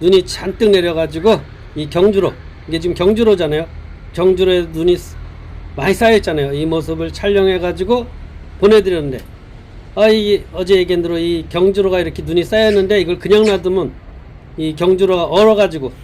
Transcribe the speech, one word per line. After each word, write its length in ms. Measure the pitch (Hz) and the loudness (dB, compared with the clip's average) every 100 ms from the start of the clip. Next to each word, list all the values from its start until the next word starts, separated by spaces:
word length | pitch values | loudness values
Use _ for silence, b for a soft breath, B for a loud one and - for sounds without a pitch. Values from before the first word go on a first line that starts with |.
눈이 260 | 170 190 180 | 2 2 2
잔뜩 420 | - 190 185 220 | -8 -10 0 2
내려가지고 720 | 190 175 165 160 160 196 185 - - - | 4 2 -2 -4 0 2 2 -2 -18 -14
이 140 | 151 151 | -10 -6
경주로, 460 | 175 202 196 165 - - - - | 2 2 2 0 -4 -18 -20 -8
이게 100 | 165 | -6
지금 160 | 175 | -4
경주로잖아요. 720 | 170 180 214 220 196 156 151 165 - - - - | 0 0 2 2 2 0 -2 -4 -12 -18 -18 -12
경주로에 540 | - 185 185 185 180 165 | 0 2 2 2 0 -2
눈이 240 | 160 175 175 | -2 0 0
쓰-, 180 | - - - - - - - - | -4 -16 -16 -16 -18 -16 -14 -4
많이 180 | 180 | -2
쌓여있잖아요. 580 | 190 226 220 - 156 139 | 2 4 4 2 -4 -4
이 140 | 143 160 | -4 -2
모습을 440 | 165 156 160 165 | -4 -4 -6 -8
촬영해가지고 920 | - 208 202 190 185 180 175 185 247 233 - - - - - | -4 -2 2 2 0 -4 -4 -2 -2 -4 -14 -18 -18 -20 0
보내드렸는데, 600 | 202 220 190 175 143 123 - - - - - - - | 4 4 4 -2 -4 -8 -12 -20 -20 -20 -20 -20 -12
아, 160 | - 214 | 2 4
이 340 | 220 208 202 - | 4 2 -2 -2
어제 240 | 170 185 190 | -8 2 2
얘기한 240 | 180 175 | 2 0
대로 160 | 170 170 | -2 -2
이 300 | 170 170 160 | -2 -4 -4
경주로가 520 | 170 190 196 190 185 | 0 0 2 0 0
이렇게 220 | 165 151 | -2 -8
눈이 220 | 151 175 | -4 -2
쌓였는데, 560 | 165 220 220 202 190 208 | 0 2 2 2 2 0
이걸 180 | 170 180 | 0 -4
그냥 260 | 175 208 | 2 4
놔두면 480 | 214 190 175 190 151 - - - - - - - | 4 2 -2 -2 -4 -8 -20 -20 -20 -20 -18 -8
이 180 | 160 151 | -8 -2
경주로가 480 | 180 185 190 180 | 0 2 2 0
얼어가지고 680 | 160 170 214 208 196 160 131 - | 0 4 4 4 0 -2 -10 -12